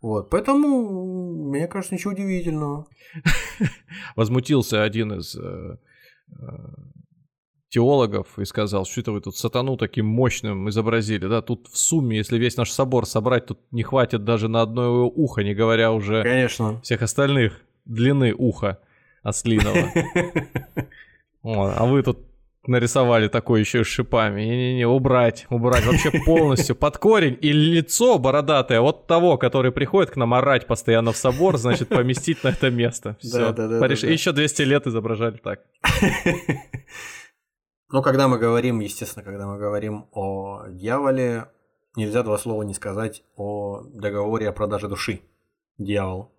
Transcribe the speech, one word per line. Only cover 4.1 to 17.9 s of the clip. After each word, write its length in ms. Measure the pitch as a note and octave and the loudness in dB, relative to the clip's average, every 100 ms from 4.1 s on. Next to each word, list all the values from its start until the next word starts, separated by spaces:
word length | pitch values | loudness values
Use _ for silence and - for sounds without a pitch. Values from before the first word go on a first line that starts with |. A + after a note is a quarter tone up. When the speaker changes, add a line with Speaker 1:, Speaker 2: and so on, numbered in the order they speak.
| - | -2
Speaker 2:
Возмутился 680 | A2 B2+ B2+ D3 A2+ G#2+ | 0 0 2 0 2 0
один 300 | G#2+ G#2+ G#2+ | 0 0 -4
из, 240 | F#2+ E2 - | -6 -10 -12
э, 400 | E2+ F2 E2 - _ _ _ _ _ | -12 -12 -14 -16 _ _ _ _ _
э, 20 | - - - - - - - - _ _ _ _ _ _ | -20 -18 -16 -18 -20 -20 -20 -20 _ _ _ _ _ _
теологов 720 | B2 A#2+ C#3+ A#2 G2+ F#2+ - | 2 4 4 2 -2 -6 -8
и 60 | |
сказал: 400 | G2+ - G#2 G2+ | -6 -4 -2 -2
«Что 160 | F#2+ - | -4 -6
это 120 | A2+ | -4
вы 80 | G#2 | -6
тут 160 | - - | -6 -6
сатану 400 | A#2 B2 C3 B2+ | -4 -2 -2 -2
таким 300 | A2 - G#2+ | -4 -2 0
мощным 640 | A2+ B2+ - G#2+ G2 G2+ | 2 2 0 -6 -4 -2
изобразили, 600 | G#2+ A2 A2+ G#2+ G#2+ F#2+ | -2 0 0 0 -4 0
да? 120 | A2+ | -2
Тут 260 | - A#2+ - | -2 -8 -8
в 80 | - | -4
сумме, 380 | - E3 B2+ A2 | 0 0 0 -2
если 220 | G2+ A#2 | 0 0
весь 180 | A#2+ A#2+ | 0 0
наш 140 | A#2 | -4
собор 340 | - C3+ B2+ G#2+ | -2 0 0 0
собрать, 400 | - A2+ B2 - | -2 0 0 -2
тут 120 | - _ | -14 _
не 120 | A#2 | -6
хватит 420 | A2+ C3 A#2+ A#2 | -2 0 0 0
даже 240 | G#2 A#2 A2 | 0 0 0
на 140 | A2+ | 0
одно 440 | A2+ A#2 B2 A#2+ B2 | 0 0 0 2 0
ухо, 360 | D3+ D3 - | 0 -2 0
не 100 | G2+ | -4
говоря 380 | G2+ A2+ A2+ A2+ | 0 2 4 4
уже 300 | A2+ G2 A2 | 2 0 0
Speaker 1:
Конечно. 580 | G#2+ B2+ B2 - A2 G#2+ | 2 2 0 0 -4 -4
Speaker 2:
всех 200 | - A#2 | -4 -2
остальных 580 | A2+ - C#3 C#3 A2 - _ _ | -2 0 2 4 2 -2 _ _
длины 480 | - | -10